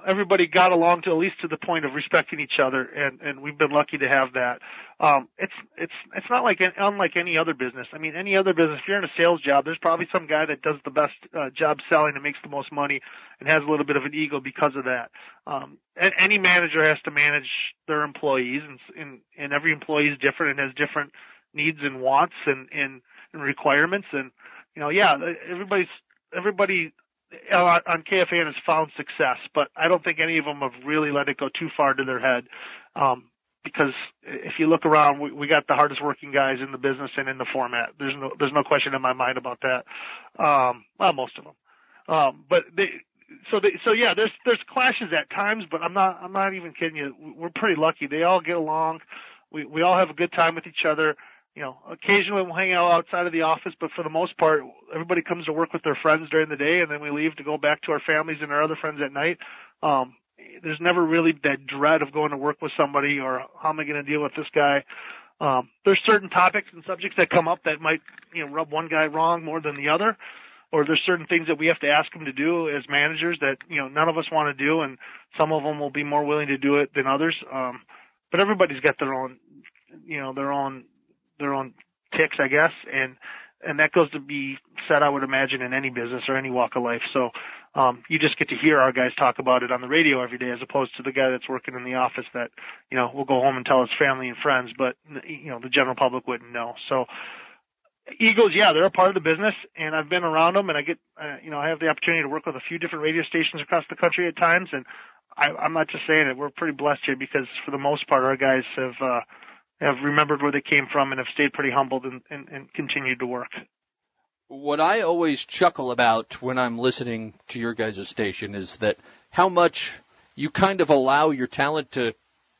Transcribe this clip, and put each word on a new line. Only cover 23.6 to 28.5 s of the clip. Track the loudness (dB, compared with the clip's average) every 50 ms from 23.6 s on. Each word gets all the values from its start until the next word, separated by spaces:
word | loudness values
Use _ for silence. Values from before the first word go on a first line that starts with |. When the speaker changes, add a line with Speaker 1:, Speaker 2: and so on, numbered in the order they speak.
| 2 4 4 4 4 2 2 -2 -4 -4 -6
Speaker 1:
And, | -6 -6 -8 -10 _ -20 -20 -20 -20 -20 _ _
you | -8
know, | -4 -2
yeah, | 2 4 4 4 4 2 0 -4 -6 -8 -8 -10
everybody's, | -10 -8 -6 -2 0 0 0 -2 -6 -16 _ _ _ _ _ _ -8
everybody | -4 -2 -2 0 0 0 0 0 0 -2 -4 -8 _ _ _ _ _ _ _ -20 -18 -4 0
on, | 2 4 6 6 6 4 2
on | 0 -2 -2 -2
K | 0 2 2
F | 2 2
A | 2
N | 0 0
has | -2